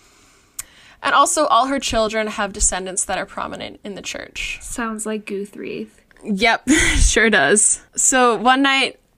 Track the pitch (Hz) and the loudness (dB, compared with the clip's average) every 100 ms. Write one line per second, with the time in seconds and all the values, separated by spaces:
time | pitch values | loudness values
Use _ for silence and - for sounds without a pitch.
0 | _ _ _ _ _ - - - - - | _ _ _ _ _ -20 -20 -20 -20 -6
1 | - 269 285 - 294 226 262 277 - 233 | 0 2 2 2 2 2 2 -2 -2 -2
2 | 220 220 214 208 202 208 - 190 185 185 | 0 -2 -4 -4 -6 -2 -2 -2 -6 -6
3 | - 185 - - - - - - 220 185 | -4 -6 -6 -10 -10 -10 -12 -14 -14 -12
4 | - - - - - - - - 226 220 | -12 -12 -12 -10 -10 -10 -10 -8 -6 -6
5 | 220 220 208 196 202 - - - 214 _ | -6 -8 -8 -8 -10 -12 -12 -10 -12 _
6 | _ _ - 196 233 220 - 320 330 - | _ _ -6 0 2 2 2 2 2 4
7 | - - 220 208 139 208 - - - - | 4 4 4 4 4 4 2 -2 -6 -2
8 | - 262 247 214 226 262 277 269 254 - | 2 4 4 4 2 4 2 2 0 -6
9 | _ | _